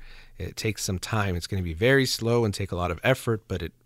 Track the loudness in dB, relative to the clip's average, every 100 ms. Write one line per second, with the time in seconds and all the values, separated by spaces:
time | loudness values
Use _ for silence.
0 | -12 -18 -20 -12 -10 -4 -4 -2 -4 -4
1 | -2 0 0 -2 -2 -4 -2 2 4 6
2 | 4 0 2 2 2 0 -4 -2 -2 0
3 | 2 2 2 -2 -2 -6 -6 -10